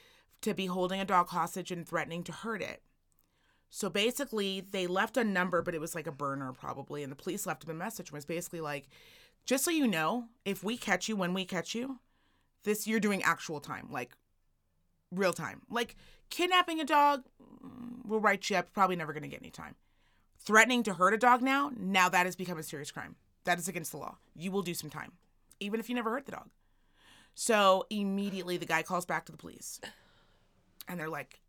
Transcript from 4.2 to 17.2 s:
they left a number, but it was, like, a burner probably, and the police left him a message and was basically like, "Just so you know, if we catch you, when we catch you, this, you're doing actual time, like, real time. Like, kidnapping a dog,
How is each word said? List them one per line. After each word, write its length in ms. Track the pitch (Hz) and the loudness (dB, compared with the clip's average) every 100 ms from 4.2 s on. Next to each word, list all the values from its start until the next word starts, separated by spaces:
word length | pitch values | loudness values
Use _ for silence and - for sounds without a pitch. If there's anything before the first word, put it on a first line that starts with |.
| 269 220 196 190 | -4 -2 -2 -4
they 240 | 190 196 180 | -4 -2 0
left 300 | 185 220 262 | 2 2 2
a 60 | |
number, 380 | 220 180 180 175 | 2 2 2 2
but 120 | 170 | 0
it 80 | 165 | -2
was, 140 | 160 170 | -4 -6
like, 120 | 160 | -8
a 40 | |
burner 400 | 139 143 139 131 | -4 -4 -4 -6
probably, 500 | 127 143 127 135 147 | -8 -8 -8 -8 -8
and 80 | 135 | -8
the 40 | 139 | -8
police 300 | 190 196 185 | -6 -4 -4
left 180 | 156 | -6
him 60 | 160 | -8
a 20 | |
message 360 | 160 202 - 175 | -8 -8 -8 -12
and 40 | 147 | -12
was 100 | 143 | -6
basically 360 | 170 175 170 | -6 -6 -6
like, 280 | 151 143 - - - - - _ - | -6 -6 -10 -20 -20 -20 -20 _ 0
"Just 180 | 262 359 | 2 2
so 60 | |
you 160 | 320 254 | 4 4
know, 420 | 165 156 240 233 _ 196 | 4 2 0 -4 _ -6
if 180 | 196 | -4
we 140 | 202 233 | -4 -4
catch 300 | - 185 - | 0 0 0
you, 60 | 214 | 0
when 180 | 180 | 0
we 120 | 190 180 | -2 -2
catch 280 | 180 - | -4 -4
you, 260 | 226 269 254 _ _ _ _ _ _ | -4 -6 -8 _ _ _ _ _ _
this, 220 | 202 208 208 | -2 0 2
you're 140 | 220 | 2
doing 240 | 208 196 | 2 2
actual 360 | - 165 - 147 | 2 0 -2 -8
time, 280 | 156 110 - | -8 -10 -8
like, 260 | 143 123 _ _ _ _ _ _ _ _ _ - | -8 -8 _ _ _ _ _ _ _ _ _ -8
real 240 | 180 190 | 0 2
time. 300 | 165 131 - - | 2 -4 -10 -6
Like, 260 | 233 240 - - - - | -4 -4 -8 -20 -20 -8
kidnapping 500 | - 359 359 349 320 | -2 4 4 4 0
a 60 | 302 | 4
dog, 400 | 302 285 277 | 6 6 4